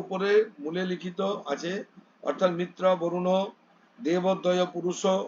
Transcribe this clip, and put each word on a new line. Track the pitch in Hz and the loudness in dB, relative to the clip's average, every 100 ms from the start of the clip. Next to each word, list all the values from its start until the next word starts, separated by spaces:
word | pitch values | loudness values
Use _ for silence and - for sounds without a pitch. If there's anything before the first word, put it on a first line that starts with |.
উপরে | - 190 196 208 220 - | 2 -2 4 4 4 -2
মূলে | 147 175 | -6 -2
লিখিত | 180 175 180 175 196 208 - | -2 -4 -6 -4 -2 -2 -4
আছে, | 151 165 190 - - - _ | -4 -4 -6 -8 -16 -20 _
অর্থাৎ | - - 185 | -6 0 0
মিত্রা | 170 180 - 185 185 | 0 -4 0 2 2
বরুণ | 170 180 180 190 196 - _ _ _ - | 0 0 2 2 0 -6 _ _ _ -8
দেবদ্বয় | 123 175 180 185 180 180 180 | -2 0 2 0 2 2 0
পুরুষ, | 175 170 175 196 190 | -2 -4 0 2 2